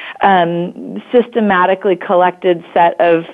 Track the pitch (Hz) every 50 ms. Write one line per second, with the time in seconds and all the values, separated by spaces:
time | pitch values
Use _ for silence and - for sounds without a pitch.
0 | - - - - - 202 196 185 175 170 170 170 175 180 - - - - 180 202
1 | - - - 247 226 - - 240 214 208 196 180 180 185 190 185 185 208 185 175
2 | - - 202 175 180 180 175 175 - 185 175 170 170 - - 190 170 170 170 -
3 | 175 170 170 165 165 -